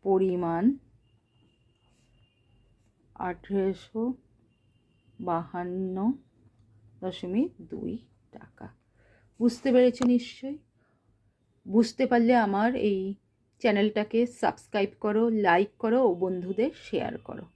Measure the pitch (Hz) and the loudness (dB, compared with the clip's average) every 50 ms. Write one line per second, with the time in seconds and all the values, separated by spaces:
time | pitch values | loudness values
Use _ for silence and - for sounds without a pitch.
0 | _ 190 196 190 190 190 180 180 175 170 165 165 190 240 285 - _ _ _ _ | _ 2 2 2 2 0 0 -2 -2 -2 -2 2 2 0 0 0 _ _ _ _
1 | _ _ _ _ _ _ _ _ _ _ _ _ _ _ _ _ _ _ _ _ | _ _ _ _ _ _ _ _ _ _ _ _ _ _ _ _ _ _ _ _
2 | _ _ _ _ _ _ _ _ _ _ _ _ _ _ _ _ _ _ _ _ | _ _ _ _ _ _ _ _ _ _ _ _ _ _ _ _ _ _ _ _
3 | _ _ _ - - 185 175 170 - - 202 196 190 190 190 190 - - _ 220 | _ _ _ -8 -8 -8 -8 -10 -10 -4 -2 0 0 0 -2 -6 -12 -12 _ -6
4 | 226 247 254 - _ _ _ _ _ _ _ _ _ _ _ _ _ _ _ _ | -4 -4 -6 -8 _ _ _ _ _ _ _ _ _ _ _ _ _ _ _ _
5 | _ _ _ _ 120 147 170 165 165 - - 175 180 180 180 185 190 185 185 190 | _ _ _ _ -6 -4 -4 -4 -4 -6 -8 -8 -8 -6 -6 -6 -6 -4 -4 -2
6 | 196 226 277 - _ _ _ _ _ - _ _ _ _ _ _ _ - _ _ | -2 -2 -2 -4 _ _ _ _ _ -20 _ _ _ _ _ _ _ -20 _ _
7 | - 185 185 - - 175 185 220 277 359 - _ 170 160 - - - - 202 233 | -10 -10 -10 -8 -10 -4 -2 -2 -2 -2 -6 _ -16 -14 -12 -10 -8 -8 -10 -10
8 | - _ _ _ _ _ _ - - - _ - - - _ _ _ _ _ _ | -12 _ _ _ _ _ _ -20 -20 -20 _ -20 -20 -20 _ _ _ _ _ _
9 | _ _ _ _ _ _ _ _ 226 240 240 - - 269 240 254 247 254 240 - | _ _ _ _ _ _ _ _ 0 0 0 0 -2 2 4 6 6 4 4 2
10 | 254 247 247 240 240 - - - - 269 285 311 _ _ _ _ _ _ _ _ | 0 2 2 2 0 -4 -16 -14 -12 -12 -12 -12 _ _ _ _ _ _ _ _
11 | _ _ _ _ _ _ _ _ _ _ _ _ _ - 185 220 233 226 - - | _ _ _ _ _ _ _ _ _ _ _ _ _ 0 2 4 4 2 2 -2
12 | 262 - 254 240 233 226 254 240 220 202 196 196 214 240 254 - - 214 202 190 | 0 2 4 4 4 6 4 4 4 2 2 0 0 0 0 0 0 0 0 0
13 | 190 190 196 _ _ _ _ _ _ _ _ _ - 240 208 202 202 214 214 220 | -4 -6 -8 _ _ _ _ _ _ _ _ _ 0 0 2 2 2 0 0 -2
14 | 214 214 - 226 240 240 240 - - 170 - - - _ - 214 196 196 - _ | -4 -2 0 0 0 0 -2 -2 -2 -2 -2 -4 -16 _ -2 -2 -2 -2 -4 _
15 | - 208 208 220 226 233 220 214 202 185 170 175 202 202 _ _ - 220 226 254 | -4 -2 0 2 2 2 0 2 4 4 6 4 4 0 _ _ -2 2 2 4
16 | 262 220 180 175 185 185 185 180 180 180 190 190 233 294 - - - - - 180 | 4 4 2 2 -2 -2 -2 -4 -4 -6 -2 -2 -2 -2 -2 -10 -12 -6 -4 -4
17 | - - - - - - - - - - _ | -4 -4 -8 -10 -14 -14 -14 -14 -16 -18 _